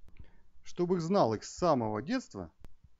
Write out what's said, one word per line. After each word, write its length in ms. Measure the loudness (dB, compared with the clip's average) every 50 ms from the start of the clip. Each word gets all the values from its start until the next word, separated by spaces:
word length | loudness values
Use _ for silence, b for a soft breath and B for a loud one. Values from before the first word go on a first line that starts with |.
| -18 -16 b b b b b b b b b -16 -12
Чтобы 340 | -10 -4 -2 0 0 2
их 40 | 0
знал 320 | 2 2 4 6 6 6 4
их 100 | 0 -2
с 120 | -10 -6
самого 480 | 0 2 4 4 4 2 0 0 -2 -2
детства, 500 | -2 -2 -4 -4 -6 -10 -10 -10 -12 _ _ -16 -16 -16 -16 _ -20 -20